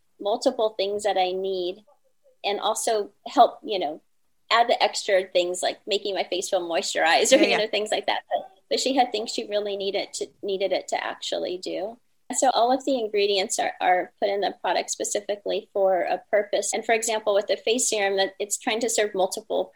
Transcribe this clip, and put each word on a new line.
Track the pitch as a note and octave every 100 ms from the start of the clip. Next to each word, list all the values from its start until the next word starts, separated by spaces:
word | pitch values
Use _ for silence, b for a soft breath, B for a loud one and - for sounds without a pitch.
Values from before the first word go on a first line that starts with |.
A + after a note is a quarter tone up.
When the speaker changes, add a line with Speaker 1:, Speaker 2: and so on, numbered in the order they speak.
| _ -
Speaker 1:
multiple | G3+ A#3+ C4 B3 A3 A3
things | G3 G#3
that | G#3 F#3+
I | F#3
need | F#3+ F#3+ F#3 F3 G#3 _ _ _ _ _ -
and | G3+ G3+
also | G#3 A3 - G#3+ G3+ _ -
help, | C#4 A3+ -
you | - G3
know, | D3+ E3 _ _ _ _ -
add | - A#3+
the | -
extra | G#3 - - F#3
things | F#3+ F3+ F3 F3+
like | B2 C#3+ -
making | G3+ G3+
my | F#3
face | - F3+ -
feel | F#3
moisturized | E3+ E3+ G3+ E3 D#3+ E3+ A#3
or, | C4
Speaker 2:
Yeah, |
Speaker 1:
you | B3+
Speaker 2:
yeah. | F#3+
Speaker 1:
know, | A3
things | G#3 G#3+
like | G#3 -
that." | - -
But, | F#3+ - _ -
but | A3+
she | B3+
had | C4+ B3
things | G#3+ A#3
she | - G#3+
really | G#3 G#3 G3+
needed | G3 F#3+ A2+
to, | - G3+ -
needed | G3+ F#3+ G3
it | E3+ -
to | -
actually | A2+ - - - - F3+
do. | F3 D#3+ G3+ A#3 _ _ -
So | - C4+
all | - A#3+
of | C4+ D4
the | C4
ingredients | G#3+ G#3 G3+ G3 A3 -
are, | - -
are | F#3 F3+ - -
put | G#3
in | G3+
the | F3+ -
product | F#3+ F3 -
specifically | - A3 G#3 G#3 G3+ F#3+ F#3 -
for | G3+ F#3+ F3+
a | - F#3 -
purpose. | G#3 G#3 - G3+
And | G#3
for | A3
example, | A3+ A3+ G#3+ G#3+
with | G3+ G3+
the | G#3
face | A#3+ B3 -
serum, | G#3+ G3 G3
that | F#3+ -
it's | G3+ -
trying | B3+ A3
to | A#3+
serve | A3+ G#3
multiple | F#3+ F#3+ - - F3+ F#3